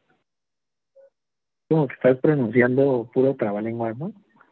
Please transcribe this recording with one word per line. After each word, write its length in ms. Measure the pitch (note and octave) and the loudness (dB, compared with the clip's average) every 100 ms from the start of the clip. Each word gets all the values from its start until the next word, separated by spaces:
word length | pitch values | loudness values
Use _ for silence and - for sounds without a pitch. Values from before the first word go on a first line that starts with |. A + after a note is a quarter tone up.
| _ _ _ _ _ _ _ _ _ C5+ - _ _ _ _ _ - | _ _ _ _ _ _ _ _ _ _ -20 _ _ _ _ _ -2
Como 180 | D#3+ C#3 | 0 0
que 60 | |
estás 240 | - B2+ C3 | 0 0 2
pronunciando 920 | D#3 D3+ A#2 B2 B2 B2+ C#3 B2+ A#2 | 2 0 0 2 2 2 2 0 -2
puro 220 | C3+ C3 C3+ | 0 0 0
trabalengua, 580 | A2 G#2 A2 A#2 A2+ | -4 -4 -6 -6 -6
¿no? 200 | A#2 E3+ - _ _ _ | -6 -10 -12 _ _ _